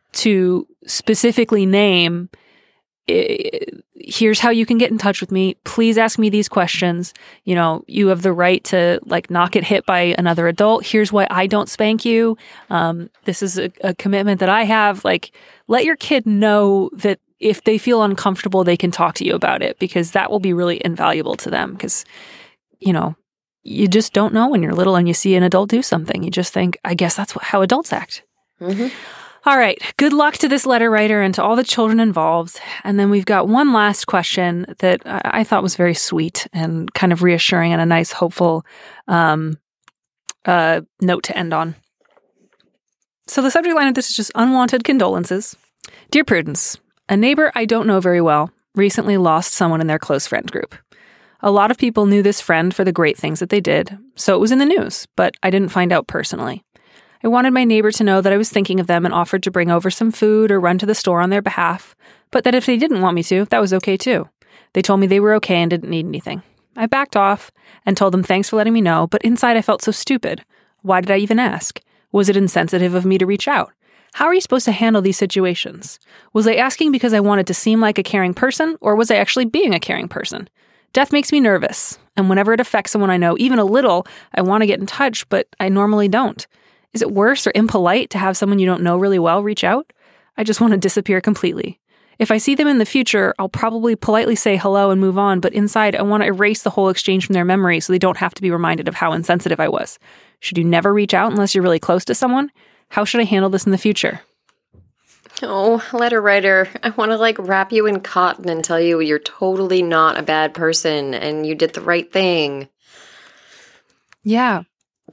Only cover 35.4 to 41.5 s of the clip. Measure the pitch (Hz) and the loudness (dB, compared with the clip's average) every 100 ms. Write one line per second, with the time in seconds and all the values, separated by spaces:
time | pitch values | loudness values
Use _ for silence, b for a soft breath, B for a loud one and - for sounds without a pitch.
35.4 | 220 202 190 - 175 170 - 165 160 - | 0 0 0 0 0 0 -4 -4 -4 -6
36.4 | - 175 160 165 - - 185 170 180 170 | -8 -6 -4 -4 -6 -2 0 2 2 2
37.4 | - 180 165 170 165 165 165 - 175 - | 2 0 0 2 2 2 0 -2 -4 0
38.4 | 175 160 B B B B - 170 160 156 | 0 0 B B B B -2 2 2 0
39.4 | 160 156 _ _ _ _ _ _ - - | -4 -8 _ _ _ _ _ _ -14 -8
40.4 | - 175 165 165 160 _ 180 175 - - | 0 2 2 -2 -4 _ -2 -2 -4 -6
41.4 | 170 | -4